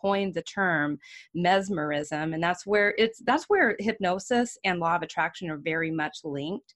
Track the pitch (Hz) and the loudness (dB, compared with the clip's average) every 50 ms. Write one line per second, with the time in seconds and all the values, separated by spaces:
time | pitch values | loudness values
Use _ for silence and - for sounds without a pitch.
0 | - 196 196 196 202 190 165 165 165 - - 202 196 180 165 151 147 147 147 - | -2 0 0 0 0 -2 -4 -6 -8 -6 -2 0 0 2 2 2 2 0 -2 -4
1 | - - - - - _ - 170 175 175 190 196 190 190 202 160 151 151 147 147 | -8 -16 -20 -20 -20 _ -4 0 2 4 4 4 2 0 -2 -2 -2 -2 -2 -2
2 | 151 - 156 151 156 160 160 160 170 175 180 - - 202 208 208 202 208 208 - | -4 -4 -4 -4 -2 -2 -2 0 0 0 0 -2 -2 2 2 4 4 4 4 2
3 | 220 226 220 - - - 262 320 - - 415 381 311 226 - - 202 226 202 - | 2 0 0 -2 0 0 0 0 2 2 4 4 4 4 2 0 -2 -2 -2 0
4 | 196 180 180 196 - - 247 240 247 233 - - - 196 180 175 165 165 175 170 | 0 0 0 -2 -2 0 2 2 2 0 -4 -4 -2 -2 0 0 0 0 0 0
5 | 165 - - 175 160 170 - - 185 160 156 143 127 165 160 165 160 160 160 160 | -2 -2 -2 -2 -2 -2 -4 -6 -6 -6 -6 -4 -4 -2 -2 0 -2 -2 -2 -2
6 | 151 151 - - - 151 143 139 143 160 196 - - _ _ | -4 -4 -6 -8 -8 -8 -6 -6 -4 -4 -6 -8 -8 _ _